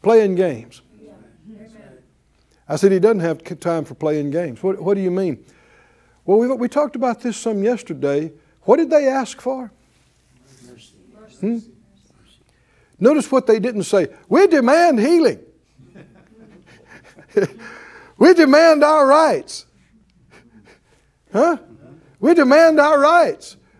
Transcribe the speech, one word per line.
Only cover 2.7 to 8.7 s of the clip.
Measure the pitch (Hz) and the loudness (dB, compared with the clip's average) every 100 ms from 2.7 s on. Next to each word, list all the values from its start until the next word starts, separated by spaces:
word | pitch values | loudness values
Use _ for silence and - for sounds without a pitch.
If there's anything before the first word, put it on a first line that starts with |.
| 151 | -2
said, | 196 | 0
"He | 190 | 2
doesn't | 180 220 | 0 0
have | 165 160 - | -4 -8 -12
c-, | 170 | -10
time | 180 165 147 | -6 -6 -8
for | 139 | -8
playing | 156 151 143 | -6 -4 -4
games." | 151 170 113 | -6 -8 -8
What, | 190 190 | -8 -6
what | 170 202 | -4 -4
do | |
you | 185 | -4
mean? | 180 190 - _ _ _ _ _ _ _ _ - | -4 -6 -8 _ _ _ _ _ _ _ _ -2
Well, | 202 | 0
we, | 240 | 0
we | 262 247 | -4 -4
talked | 277 302 247 | -4 -4 -4
about | 247 226 | -6 -6
this | 247 214 | -8 -8
some | 233 208 | -8 -4
yesterday. | 202 240 - 147 139 143 156 - _ _ | -4 -4 -8 -8 -4 -4 -6 -14 _ _
What | - | 0